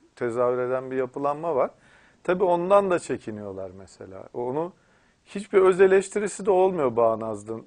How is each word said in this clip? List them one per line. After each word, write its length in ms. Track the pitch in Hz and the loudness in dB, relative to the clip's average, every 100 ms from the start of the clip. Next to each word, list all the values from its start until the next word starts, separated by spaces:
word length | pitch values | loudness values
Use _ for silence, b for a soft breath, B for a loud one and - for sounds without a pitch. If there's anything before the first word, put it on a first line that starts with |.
| _ - | _ -8
tezahür 420 | 123 117 123 123 | -4 -2 -2 -2
eden 340 | 123 131 131 | -2 -4 -4
bir 40 | 131 | -6
yapılanma 600 | 127 143 143 147 165 131 | -6 -4 -4 -4 -4 -2
var. 160 | 196 - b b b b | -2 -6 b b b b
Tabii 200 | - 185 | -4 0
ondan 480 | 185 175 180 202 190 | 2 0 2 2 2
da 80 | 170 | -2
çekiniyorlar 720 | - 123 113 104 101 95 95 95 | -2 -8 -8 -12 -10 -12 -12 -14
mesela. 460 | 92 - 98 95 - | -20 -20 -20 -18 -14
Onu 400 | 123 123 143 175 - _ _ _ _ _ | -10 -6 -6 -8 -12 _ _ _ _ _
hiçbir 360 | 202 208 196 | -14 0 4
öz 200 | 190 180 | 6 6
eleştirisi 640 | 190 190 190 208 202 - 202 | 6 6 2 -4 -4 -4 0
de 60 | |
olmuyor 440 | 185 190 175 131 117 | 4 4 2 0 2
bağnazlığın. 720 | 113 110 110 104 104 113 | 2 2 -4 -8 -10 -14